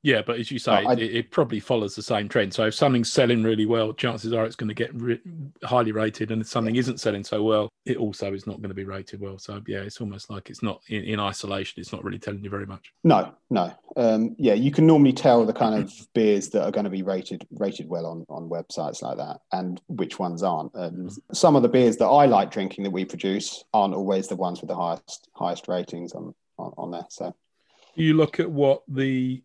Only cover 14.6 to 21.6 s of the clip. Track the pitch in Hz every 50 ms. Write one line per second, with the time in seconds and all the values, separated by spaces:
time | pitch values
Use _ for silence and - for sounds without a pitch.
14.6 | 123 143 143 - 160 160 160 151 143 135 127 - - 147 123 120 113 107 113 -
15.6 | 127 110 107 107 104 - - - - _ _ 120 110 107 104 101 98 - - 107
16.6 | 82 98 101 107 104 101 92 95 92 95 95 92 92 - 98 85 - _ - -
17.6 | 104 98 95 - 90 80 85 85 82 82 82 82 85 _ - 76 85 82 87 85
18.6 | 85 _ - - 82 73 - - - 64 67 - - - - - _ _ - 92
19.6 | 92 90 90 90 _ _ 90 - 92 80 - - 98 87 87 85 90 95 87 78
20.6 | 78 - _ - 90 85 85 87 90 92 101 - _ _ - - - 170 147 139